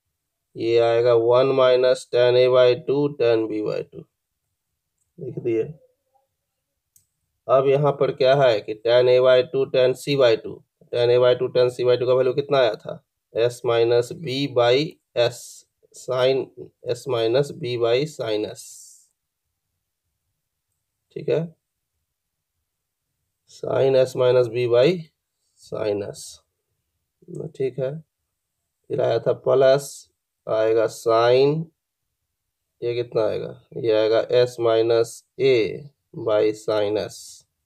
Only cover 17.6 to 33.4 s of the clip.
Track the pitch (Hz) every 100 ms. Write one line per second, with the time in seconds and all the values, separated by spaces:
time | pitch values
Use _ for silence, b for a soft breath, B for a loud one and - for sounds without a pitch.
17.6 | 120 120 117 123 151 - 120 107 101 120
18.6 | - - - - _ _ _ _ _ _
19.6 | _ _ _ _ _ _ _ _ _ _
20.6 | _ _ _ _ _ - 139 139 170 -
21.6 | _ _ _ _ _ _ _ _ _ _
22.6 | _ _ _ _ _ _ _ _ _ -
23.6 | - - 135 131 127 127 127 127 123 117
24.6 | 123 120 143 180 160 _ _ _ _ _
25.6 | - 113 107 101 101 - - - _ _
26.6 | _ _ _ _ _ _ - 170 - -
27.6 | 131 127 131 160 - _ _ _ _ _
28.6 | _ _ - - 123 117 131 - 131 131
29.6 | 131 139 143 - - _ _ _ - 110
30.6 | 110 113 113 - 113 113 120 127 139 160
31.6 | 165 _ _ _ _ _ _ _ _ _
32.6 | _ _ 120 117 120 123 107 98